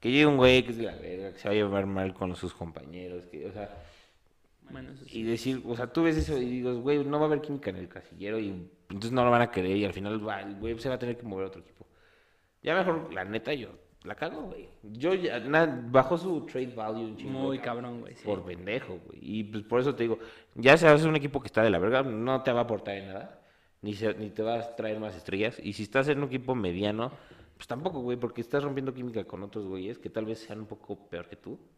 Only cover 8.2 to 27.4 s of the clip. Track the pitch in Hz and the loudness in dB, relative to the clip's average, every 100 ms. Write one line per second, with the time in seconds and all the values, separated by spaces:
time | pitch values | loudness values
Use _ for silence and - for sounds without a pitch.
8.2 | 98 110 104 98 160 - _ 98 113 127 | -4 -4 -4 -6 -12 -18 _ -8 -2 2
9.2 | 123 120 120 - 92 98 101 92 101 110 | 6 6 4 2 2 2 0 -2 -4 -4
10.2 | 107 101 101 98 110 117 135 127 120 120 | -4 -6 -8 -8 -6 -4 -4 -2 -4 -6
11.2 | 117 95 95 92 87 _ - _ _ _ | -6 -6 -6 -8 -20 _ -20 _ _ _
12.2 | _ _ _ _ - 170 180 160 151 87 | _ _ _ _ -2 0 2 0 -4 -8
13.2 | 92 110 - 147 107 - _ _ - 104 | -4 -4 -4 -6 -6 -16 _ _ -14 -8
14.2 | 160 294 262 - - - 104 110 147 190 | -8 -8 -10 -12 -16 -20 -16 -4 0 2
15.2 | 175 117 117 151 165 127 117 127 127 175 | 0 -2 2 4 4 2 4 4 6 2
16.2 | 180 165 - 127 127 113 110 110 113 107 | 0 -4 -4 -6 -6 -6 -6 -4 -6 -8
17.2 | 135 135 135 135 127 120 120 120 107 - | -8 -4 -2 -2 -4 -6 -6 -10 -14 -12
18.2 | - 98 87 87 90 120 135 92 80 - | -4 -4 -4 -10 -4 -6 -4 -12 -12 -16
19.2 | 64 107 104 107 101 123 127 123 117 110 | -6 -6 -4 -8 0 2 2 2 0 0
20.2 | - - - - 120 156 160 147 160 156 | -6 -18 -20 4 10 10 10 8 8 2
21.2 | 139 139 - - 113 92 95 131 139 107 | 0 -4 -2 4 6 6 4 4 2 -2
22.2 | 120 131 131 120 117 107 98 98 98 95 | 0 0 2 2 2 -2 -4 -8 -8 -12
23.2 | 190 - _ _ _ _ 104 104 110 101 | -12 -18 _ _ _ _ -8 -2 -2 -2
24.2 | 107 95 110 117 113 - 110 107 107 92 | -6 -2 0 0 -4 -6 -4 -4 -6 -8
25.2 | - 95 107 - - 101 104 131 139 143 | -6 0 0 -2 -8 -6 0 2 2 2
26.2 | 139 127 123 127 95 87 104 107 120 - | 0 -4 -2 -2 0 0 0 0 -4 -6
27.2 | - - | -20 -20